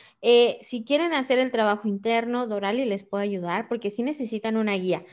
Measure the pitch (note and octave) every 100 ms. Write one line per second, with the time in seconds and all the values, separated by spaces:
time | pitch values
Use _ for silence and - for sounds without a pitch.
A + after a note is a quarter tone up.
0 | - _ A3 A#3+ A#3+ F3 - B3 A3 C#4+
1 | E4+ D4+ C4 B3 C4 A#3+ G#3+ G#3 G#3+ G3+
2 | A3 A#3 A#3 A#3+ A#3+ G#3 G3 A#3 C4 G3
3 | G3 G3+ G#3 G3 F3 F3+ A3 A#3 G3+ G3+
4 | A#3+ D4+ A#3 A3 A3 A3 G#3+ G3+ F#3 E3
5 | -